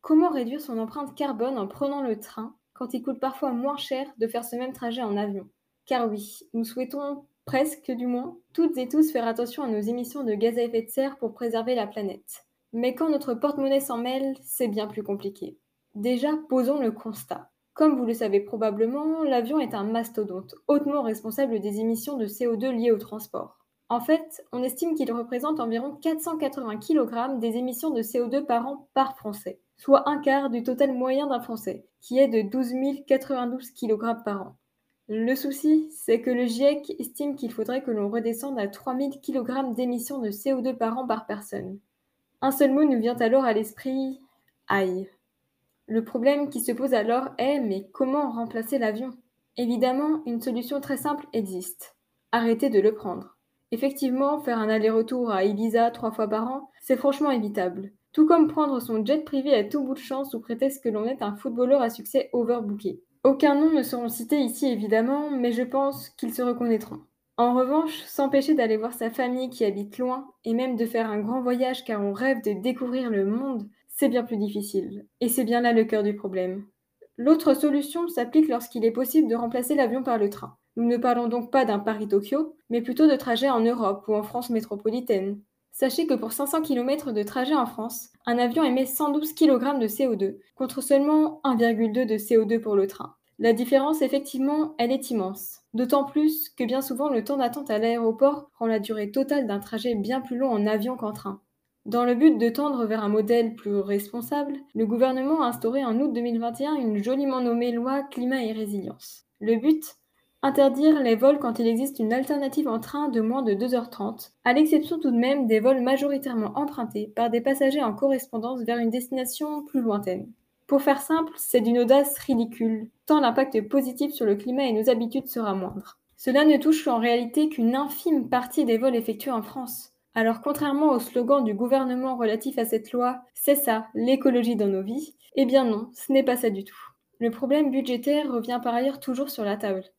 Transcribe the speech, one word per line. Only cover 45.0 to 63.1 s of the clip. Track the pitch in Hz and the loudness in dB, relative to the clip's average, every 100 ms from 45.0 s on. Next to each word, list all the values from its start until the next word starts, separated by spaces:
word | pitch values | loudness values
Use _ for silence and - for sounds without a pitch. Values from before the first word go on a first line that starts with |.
| 196 _ _ _ _ _ _ _ - | -8 _ _ _ _ _ _ _ -2
Le | 220 | -2
problème | 226 247 254 285 285 | -2 0 2 2 -2
qui | 254 | -4
se | 240 | -4
pose | 240 262 | -2 0
alors | 240 214 240 269 - | 2 2 0 -2 -2
est, | 254 285 | 0 0
mais | 226 190 196 | 0 -4 -8
comment | - 262 294 277 | -4 0 0 -2
remplacer | 233 233 226 226 269 | -4 -6 -6 -4 -2
l'avion ? | 226 214 254 247 _ _ _ - | 0 -2 -8 -12 _ _ _ -4
Évidemment, | 240 240 254 262 302 311 247 | -2 2 2 2 0 0 -2
une | 233 | -4
solution | 262 233 240 285 | -4 -4 -4 -6
très | 277 269 | -4 -4
simple | 302 285 - | -2 -4 -4
existe. | 226 190 185 185 - - _ _ _ _ | -4 -4 -6 -10 -14 -20 _ _ _ _
Arrêter | 233 233 226 277 | 0 2 2 4
de | 214 | 4
le | 208 | 4
prendre. | 214 202 175 - _ _ _ _ | 2 -8 -8 -12 _ _ _ _
Effectivement, | 233 277 277 269 254 277 302 | -2 -2 0 -2 2 0 0
faire | 294 233 | -2 -2
un | 214 | 0
aller-retour | 220 214 220 226 254 240 | 2 4 2 0 -2 0
à | 196 | 2
Ibiza | 196 202 226 226 233 | 2 2 2 4 2
trois | 233 226 | 0 -6
fois | 226 214 | -2 -2
par | 214 233 | -2 -4
an, | 269 - _ | -8 -12 _
c'est | - 254 | 0 2
franchement | 277 277 294 | 2 2 0
évitable. | 254 208 208 180 185 196 _ _ | 2 0 -2 -4 -4 -12 _ _
Tout | - 311 | 4 6
comme | 339 311 | 8 6
prendre | 311 302 254 | 4 0 0
son | 233 220 214 | -2 -2 2
jet | 302 | 0
privé | 302 269 269 | 0 -4 4
à | 240 | 4
tout | 202 294 | 4 -2
bout | 262 | -4
de | 269 | -6
champ | - 269 | -6 -6
sous | 269 226 | -6 -8
prétexte | 226 233 269 269 | -8 -2 -2 0
que | 233 | -4
l'on | 208 | -2
est | 226 269 | -2 -4
un | 208 208 | -6 -6
footballeur | 269 233 247 277 | -8 -2 4 4
à | 233 | 4
succès | 226 214 277 - | -2 -2 -2 0
overbooké. | 247 226 240 208 202 185 - _ | -2 0 -2 -2 -6 -6 -8 _